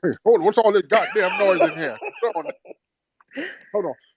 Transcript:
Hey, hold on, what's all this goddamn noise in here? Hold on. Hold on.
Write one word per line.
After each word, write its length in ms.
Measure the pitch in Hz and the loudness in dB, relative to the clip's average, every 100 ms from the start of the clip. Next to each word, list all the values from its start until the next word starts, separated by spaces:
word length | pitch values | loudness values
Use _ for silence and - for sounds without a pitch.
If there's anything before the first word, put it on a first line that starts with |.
Hey, 80 | 175 117 | -4 -2
hold 160 | - 220 | 2 4
on, 60 | 170 | 4
what's 120 | 226 | 4
all 140 | 220 | 4
this 100 | 202 | 2
goddamn 560 | 156 220 180 208 185 - | 2 0 2 -2 -2 0
noise 240 | 202 180 | 2 2
in 140 | 165 156 | 0 0
here? 240 | 151 107 403 - 466 | -8 -8 -14 -6 -6
Hold 120 | - 294 | -4 -10
on. 60 | - - - _ _ _ _ _ - 359 - _ | -14 -20 -20 _ _ _ _ _ -12 -12 -14 _
Hold 120 | 208 175 | -6 -6
on. 80 | 127 _ | -10 _